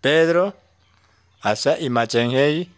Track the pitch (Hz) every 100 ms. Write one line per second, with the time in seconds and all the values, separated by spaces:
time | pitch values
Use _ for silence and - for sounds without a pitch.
0 | 135 160 165 170 196 - _ _ _ _
1 | _ _ _ _ 104 107 139 165 139 120
2 | 117 120 120 131 143 156 175